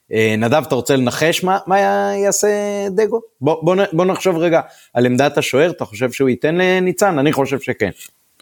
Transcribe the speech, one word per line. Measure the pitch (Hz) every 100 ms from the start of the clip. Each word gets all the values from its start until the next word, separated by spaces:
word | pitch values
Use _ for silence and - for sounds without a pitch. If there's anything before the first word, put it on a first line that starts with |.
| -
אה, | 110 110 107
נדב, | 117 151 -
אתה |
רוצה | 127 - 139
לנחש | 120 - 156 170
מה, | 180 190 -
מה | 196 196 202 202 202
יעשה | 202 190 208 208 208 202 196
דגו? | 185 214 226 - -
בוא, | 135 160
בוא | 156 185
נ-, | 202
בוא | 160
נחשוב | 185 180 185 165
רגע | 170 160 - - _
על | 123 123
עמדת | 123 143 156
השוער, | - 127 175
אתה | 160
חושב | 117 104 127
שהוא | - 135
ייתן | 120 151
לניצן? | 170 185 185 185 175 202 156
אני | 143
חושב | 147 127 131
שכן. | - 123 101 - - _ _ _